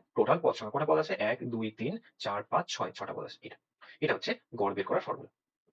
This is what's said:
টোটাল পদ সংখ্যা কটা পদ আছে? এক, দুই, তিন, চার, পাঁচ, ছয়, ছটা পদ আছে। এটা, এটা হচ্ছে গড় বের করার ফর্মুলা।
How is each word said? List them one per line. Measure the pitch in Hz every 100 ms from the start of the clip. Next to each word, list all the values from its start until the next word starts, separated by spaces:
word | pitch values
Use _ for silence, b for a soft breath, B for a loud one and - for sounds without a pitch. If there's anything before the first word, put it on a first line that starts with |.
| _ -
টোটাল | - 165
পদ | -
সংখ্যা | - -
কটা | 147 151
পদ | 156
আছে? | 156
এক, | 190 208 - 120
দুই, | 113 110
তিন, | - 123 226 b -
চার, | - 101
পাঁচ, | - - -
ছয়, | - -
ছটা | - -
পদ | -
আছে। | - -
এটা, | - - _ _ B B
এটা | 151
হচ্ছে | - - 247 _ 113
গড় | 98
বের | 101
করার | - -
ফর্মুলা। | - - - _ _ _ _